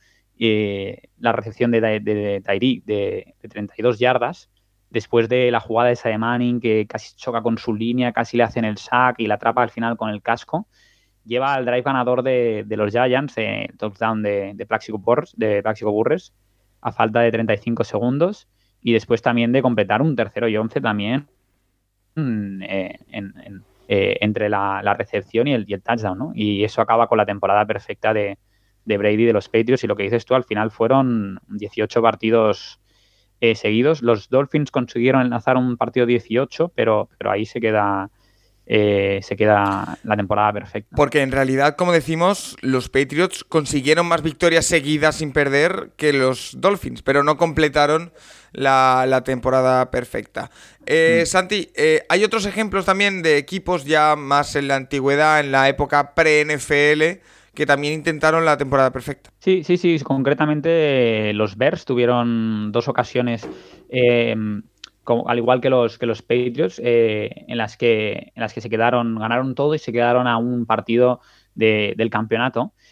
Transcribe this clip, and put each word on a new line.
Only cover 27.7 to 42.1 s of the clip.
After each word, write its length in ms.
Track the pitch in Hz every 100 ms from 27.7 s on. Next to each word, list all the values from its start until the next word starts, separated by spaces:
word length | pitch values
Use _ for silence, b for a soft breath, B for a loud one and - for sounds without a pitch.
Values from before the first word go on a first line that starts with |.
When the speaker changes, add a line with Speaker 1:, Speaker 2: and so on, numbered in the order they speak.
| 104 - 104 110
Speaker 1:
de, 240 | 107 101 101 _ _ _ _
de 120 | - 101
Brady, 280 | 104 107
de 80 | 117
los 140 | 107 -
Patriots, 360 | 113 117 131
y 20 | -
lo 80 |
que 80 | 104
dices 220 | 101 117
tú, 100 | -
al 80 | 127
final 260 | - 107 110
fueron 680 | - 117 135 131 113 98 95 -
dieciocho 540 | 101 104 - 107 120
partidos, 800 | 113 110 110 117 107 101 - - _ _ _ _ _ -
eh, 160 | 117
seguidos. 460 | 107 107 110 139 156
Los 280 | 120 107 -
Dolphins 420 | 127 139 156 143
consiguieron 500 | 131 123 120 127 131
enlazar 340 | 123 117 131
un 220 | 131 127 120
partido 280 | 113 127
dieciocho, 640 | 120 120 - 117 135 - 175
pero, 340 | - 113 107 - -
pero 140 | 104
ahí 140 | 101
se 140 | 110 120
queda... 500 | 110 107 101 98 98 _ _ _ _ _
Eh, 540 | - 110 104 101 98 98
se 140 | -
queda 640 | 101 107 104 101 98 - -
la 120 | 107
temporada 380 | 104 98 104 107
perfecta. 420 | 104 98 107 -
Speaker 2:
Porque 260 | - 139 151
en 100 | 135
realidad, 440 | 135 131 131 143
como 160 | 151 180
decimos, 640 | 165 120